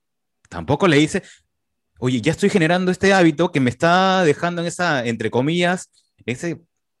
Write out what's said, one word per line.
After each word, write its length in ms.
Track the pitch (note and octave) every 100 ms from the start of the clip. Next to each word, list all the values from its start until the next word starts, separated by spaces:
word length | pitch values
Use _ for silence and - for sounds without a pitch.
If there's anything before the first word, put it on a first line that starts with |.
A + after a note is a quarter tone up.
| _ _ _ _ _
tampoco 380 | F2 E2 C#3+ F#3+
le 120 | D3
hice, 240 | D3+ F#3+ - - _ _ _ _ _ _
oye, 220 | B2+ B2+
ya 100 | C3+
estoy 180 | D#3 G3+
generando 420 | G#3 D#3 F3+ F3+
este 220 | F3+ G3
hábito 380 | F#3+ E3+ D3+ F3+
que 80 | C#3+
me 100 | B2
está 540 | - E3 F3+ F#3 F#3
dejando 380 | E3+ C#3 E3+ F3
en 60 | E3+
esa, 380 | - F3 C#3 A#2
entre 260 | A2+ A2
comillas, 600 | A#2+ C#3+ F3 F3 F#3 - _ _ _ -
ese 360 | B2+ E3+ C#3+ _ _ _ _